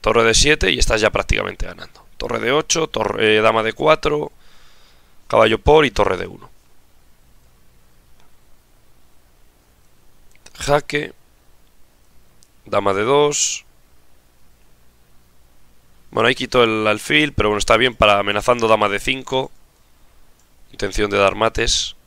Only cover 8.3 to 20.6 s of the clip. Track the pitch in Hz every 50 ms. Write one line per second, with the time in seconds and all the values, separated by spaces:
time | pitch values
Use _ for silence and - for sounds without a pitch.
8.3 | - - _ _ - - _ _ _ _ _ - - - - - _ - _ _
9.3 | _ _ - - _ _ _ _ _ _ _ _ _ _ _ - - - - -
10.3 | - - _ - - - - - 143 147 - - - 147 151 - - - _ _
11.3 | _ _ _ _ _ - - - _ _ - _ _ _ _ _ _ - _ _
12.3 | _ - - _ _ _ _ - 101 101 101 101 95 98 107 117 139 147 147 147
13.3 | 147 - - - - - _ - _ _ _ _ _ - _ - - - _ _
14.3 | _ _ - - - _ _ - - _ _ - _ _ _ _ - - _ _
15.3 | _ - - _ _ - - - _ - _ _ - _ - - - - 113 120
16.3 | 131 - 135 120 - 127 120 113 110 110 107 107 107 107 - - 151 151 151 147
17.3 | 139 - 104 104 104 104 - - 120 110 123 127 117 - 110 104 101 101 101 101
18.3 | 101 104 - - 123 120 113 110 110 107 107 101 101 98 - - 131 131 127 -
19.3 | 131 131 135 - - - - _ _ _ _ _ _ _ - _ _ - - -
20.3 | - _ _ _ _ _